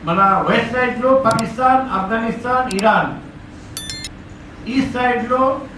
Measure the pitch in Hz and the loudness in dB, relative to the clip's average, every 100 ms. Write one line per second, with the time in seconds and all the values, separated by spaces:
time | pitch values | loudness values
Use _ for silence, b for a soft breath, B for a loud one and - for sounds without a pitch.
0 | 165 175 196 190 156 226 226 247 247 - | 0 2 4 4 2 0 0 0 0 0
1 | 254 262 262 214 - - 254 262 262 196 | 4 4 4 2 -2 0 4 4 2 -2
2 | 190 226 233 - 247 254 254 190 220 196 | -2 -2 -2 -4 -2 0 0 2 4 4
3 | 131 135 - - - - - - - - | 0 -6 -12 -18 -18 -18 -12 -10 -6 -8
4 | - - - - - - - 262 - 247 | -8 -14 -18 -18 -18 -14 -4 0 0 0
5 | 247 240 226 254 269 269 - | 2 2 0 2 2 0 -6